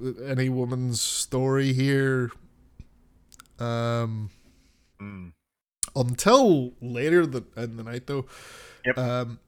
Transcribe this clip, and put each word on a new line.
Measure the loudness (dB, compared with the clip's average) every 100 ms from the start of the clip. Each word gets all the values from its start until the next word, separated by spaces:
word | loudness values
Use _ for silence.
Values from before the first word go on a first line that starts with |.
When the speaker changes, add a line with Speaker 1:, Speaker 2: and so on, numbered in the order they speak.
| -10 -8 -4
Speaker 1:
any | 0 0
woman's | 0 -2 -2 -2 -2
story | -2 -4 -2 0 2 2 2
here. | 2 2 2 2 0 -2 -6 -20 _ -20 _ -20 _ _ _ _ -20 -20 -8
Um, | -4 -2 0 0 -2 -4 -8 -12 -20 _ _ _ _ _
Speaker 2:
Mm. | -14 -14 -16 -20 _ _ _ _ -8 -4
Speaker 1:
until | -2 0 6 8 8 6 2 -8
later | -8 -4 2 4 4
the, | -2 -10 -10
in | -10 -10
the |
night, | -10 -10 -6
though. | -6 -6 -14 -20 -20 -20 -6 -2
Speaker 2:
Yep. | 0
Speaker 1:
Um, | 0 0 -4 -10